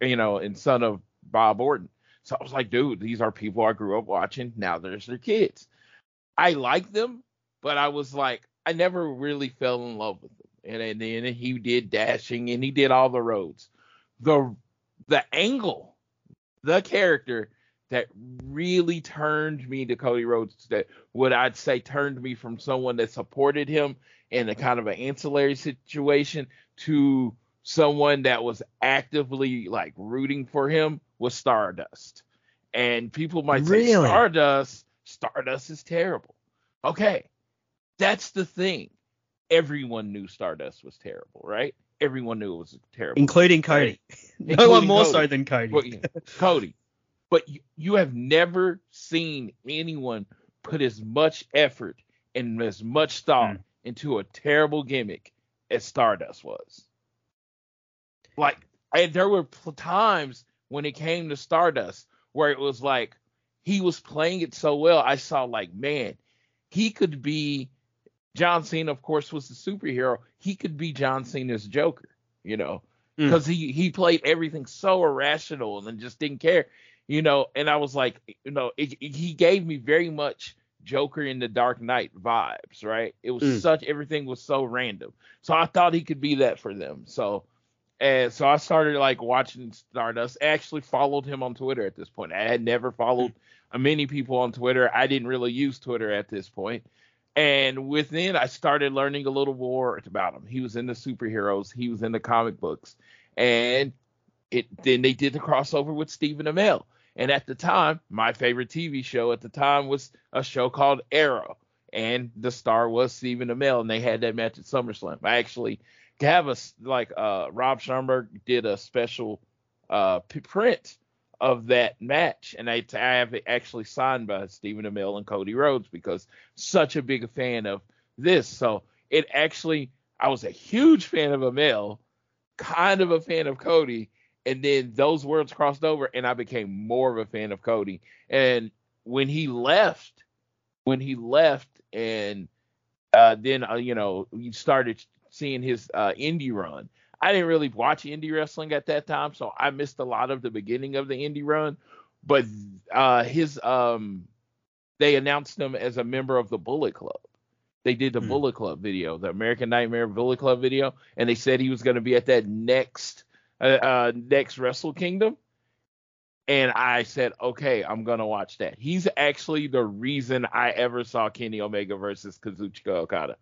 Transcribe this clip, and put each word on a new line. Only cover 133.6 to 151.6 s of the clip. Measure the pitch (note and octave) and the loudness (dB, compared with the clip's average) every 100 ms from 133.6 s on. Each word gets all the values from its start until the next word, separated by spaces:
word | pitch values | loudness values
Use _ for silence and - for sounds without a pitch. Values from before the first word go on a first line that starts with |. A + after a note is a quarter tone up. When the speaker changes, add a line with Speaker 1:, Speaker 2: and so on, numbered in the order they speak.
| E3 E3 C3+ A#2 G#2 _ _ _ B2+ | 2 2 2 -6 -10 _ _ _ -6
Speaker 1:
and | C3 | -2
then | C#3+ C#3 B2 A2+ | 2 2 0 2
those | C#3+ D#3+ | 2 2
worlds | C#3 D#3 D3 | 0 -2 -2
crossed | - C#3+ C#3+ | 0 0 0
over, | D#3 D3+ C3+ | -2 -2 -4
and | B2 B2 | -2 -2
I | |
became | B2 A2+ B2 G2+ G2 G#2+ | -2 -4 -6 -6 -8 -4
more | B2 C3 | 0 0
of | A2+ | 0
a | G#2 | -6
fan | A2 G#2+ | -8 -8
of | G2 | -6
Cody. | - A2+ G2 F#2 _ _ _ | -2 -2 -2 -8 _ _ _
And | C3+ C3 A#2+ A2+ - _ _ | 2 2 2 -2 -14 _ _
when | A#2 C3 C#3 | -6 -2 0
he | D3+ D3 | -2 -4
left, | A#2+ C3 F3+ G3+ - - _ _ _ _ _ _ _ B2+ | -2 4 4 4 0 -16 _ _ _ _ _ _ _ -2
when | C3 | -2
he | C3+ B2 | -4 -8
left, | A#2 C#3+ D#3+ C#3 - _ _ | 2 4 4 2 -6 _ _
and, | A2 A2+ A2 G2+ G#2 E2+ _ _ _ _ _ _ | -6 -4 -4 -6 -8 -14 _ _ _ _ _ _
uh, | A2+ A2+ A2 | 10 10 8
then, | B2+ C3 | 0 -2
uh, | A2 A#2 | -2 -4
you | B2 | -2
know, | A2+ G2+ F#2+ F#2+ A2 | -2 -2 -4 -8 -12
you | A#2+ | -12
started | G#2 - C3+ A#2+ A2 - _ _ | -4 2 4 2 -4 -12 _ _
seeing | - C#3+ C3 | -10 -8 -6
his, | B2+ A#2 - | -4 -4 -4
uh, | - G#2 G2 | -2 0 0
indie | D3 E3 C3+ | -4 -4 -4
run. | G#2 E2 C#2+ G#1+ _ _ _ | -6 -6 -12 -18 _ _ _
I | F3+ | 2
didn't | G3 E3+ | 2 2
really | D#3+ C#3+ | 2 0
watch | G#2+ B2 D3+ | 0 0 0
indie | D3 D3+ D#3 | -4 -10 -4
wrestling | D#3 D#3 - D#3 | -4 -4 -8 -4
at | D3 D3+ | -4 -2
that | D3+ D3 | -4 -2
time, | D3 D3 | -4 -4
so | - A2+ - | -8 -10 -2
I | C#3 | -2
missed | C#3 C#3 - | -2 -8 -8
a | |
lot | B2+ A2+ B2+ | -6 -4 -2
of | C3+ | -4
the | A#2 | -6
beginning | G#2+ G2+ B2 C#3 C#3 | -8 -6 -6 -4 -6
of | C#3 | -6
the | C3 | -6
indie | D3 D3 | -6 -6
run. | D3 D3+ | -2 0